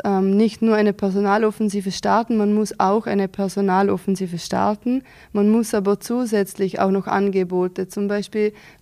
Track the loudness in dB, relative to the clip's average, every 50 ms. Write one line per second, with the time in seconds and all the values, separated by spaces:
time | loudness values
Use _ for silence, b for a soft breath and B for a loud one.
0 | -2 -2 0 2 2 2 4 4 2 2 2 0 0 2 4 4 2 2 0 0
1 | -2 -2 0 0 2 2 2 2 2 0 0 0 -2 -2 -2 -2 -4 -4 -6 -4
2 | 0 2 2 2 2 0 0 0 2 2 2 2 0 -2 -2 0 0 2 2 0
3 | 0 0 0 0 0 -2 -2 -4 -4 -4 -2 -2 0 2 2 2 2 2 0 -2
4 | -2 -4 -2 -2 -4 -6 -6 -10 -6 -4 -2 0 0 0 -2 -2 -2 -2 -2 -2
5 | -4 B B B B B -2 2 2 4 4 2 2 0 -2 -2 0 0 -2 -2
6 | -2 -4 -4 -2 -2 0 0 0 0 -2 -4 -4 -4 -4 -2 0 0 2 0 0
7 | -2 -2 -2 0 0 0 0 0 -2 0 0 -2 -2 -2 -4 -6 -8 -6 -4 -4
8 | -4 -2 -2 -4 -6 -6 -4 -2 -2 -2 -4 B B B B B